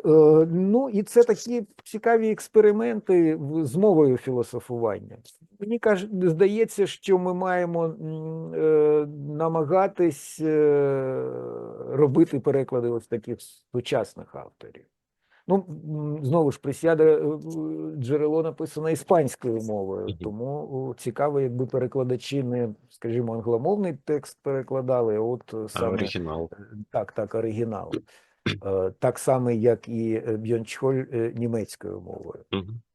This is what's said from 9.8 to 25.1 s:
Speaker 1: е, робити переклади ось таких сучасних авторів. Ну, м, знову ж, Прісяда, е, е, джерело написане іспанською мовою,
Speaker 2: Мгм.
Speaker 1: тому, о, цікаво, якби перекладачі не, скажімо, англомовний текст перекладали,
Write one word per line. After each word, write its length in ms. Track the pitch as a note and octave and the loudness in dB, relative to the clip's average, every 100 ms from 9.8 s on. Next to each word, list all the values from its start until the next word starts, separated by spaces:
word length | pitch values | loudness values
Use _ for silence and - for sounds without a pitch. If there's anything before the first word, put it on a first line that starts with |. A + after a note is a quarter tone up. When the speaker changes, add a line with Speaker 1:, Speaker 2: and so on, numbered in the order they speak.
| F#3+ G3 E3+ - - - | 2 2 0 -2 -10 -6
Speaker 1:
е, 800 | D#3 D3+ D3+ C#3+ C#3 C3+ C3 C3 B2+ B2 B2 A#2 A#2 A2 A#2+ | 0 4 4 4 2 0 -2 -4 -6 -8 -10 -12 -12 -12 -4
робити 520 | C3 C#3+ D3 E3 C#3 | 2 4 6 4 2
переклади 480 | D3 C3+ B2+ B2 A#2+ | 0 0 0 -2 -2
ось 180 | A#2 - | -2 -4
таких 300 | A#2 B2 A#2 - _ _ | -6 -6 -10 -12 _ _
сучасних 640 | B2 A#2+ B2+ - - E2 | -8 -2 -2 -2 -10 -18
авторів. 500 | - - - - - _ _ _ _ _ _ - | -18 -18 -20 -20 -20 _ _ _ _ _ _ -2
Ну, 80 | G3 F#3 D#3 D#3 | 0 -2 -12 -10
м, 360 | D3+ D3 D3+ | -6 -6 -4
знову 280 | C3 E3 D3 | 0 2 2
ж, 80 | - | 0
Прісяда, 420 | C#3+ C#3+ E3 D#3+ | -6 0 2 6
е, 120 | D#3 D3+ | 6 6
е, 800 | D3+ D3+ D#3 D#3+ D#3 D#3 D#3 D#3 | 2 -4 -8 -8 -8 -8 -8 -8
джерело 460 | A#2 D3 D3+ D#3+ | -2 0 2 0
написане 500 | D#3+ - D#3 D3+ D#3+ | -2 -6 -8 -6 -4
іспанською 680 | E3 - F3 A#2+ - B2+ A2+ | -2 2 4 2 -2 -4 -4
мовою, 440 | A2 G#2 F#2+ F#2+ G2 | -4 -4 -4 -6 -6
Speaker 2:
Мгм. 100 | E2+ | -8
Speaker 1:
тому, 480 | A2 G#2 C3 D3 D#3 | -8 -8 -8 -8 -8
о, 220 | C3 C3 | -8 -8
цікаво, 460 | A#2+ B2 A2+ D3 C#3+ | -8 -8 -2 -2 0
якби 260 | C3 B2 C3 | -2 -2 -2
перекладачі 760 | C3 B2+ C3+ B2+ B2 - C#3 | -2 -2 -2 -2 -4 -4 -4
не, 260 | B2 B2 A#2 G#2+ _ | -2 -2 -4 -6 _
скажімо, 440 | _ A#2 A#2+ A#2 | _ -4 -2 -2
англомовний 640 | A2+ A2 A#2 D#3 G#3 F#3 C#3 | -4 -2 0 0 -2 -2 -6
текст 340 | - D3 - - | -4 -4 -6 -10
перекладали, 720 | C#3 C3+ B2 C3+ B2+ B2+ A2+ | -4 -4 -4 -4 0 2 2